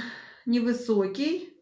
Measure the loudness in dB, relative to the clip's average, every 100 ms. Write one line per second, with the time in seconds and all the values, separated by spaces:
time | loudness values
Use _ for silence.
0 | 0 -12 -16 -10 0 2 2 0 2 2
1 | 2 0 0 -2 -4 -18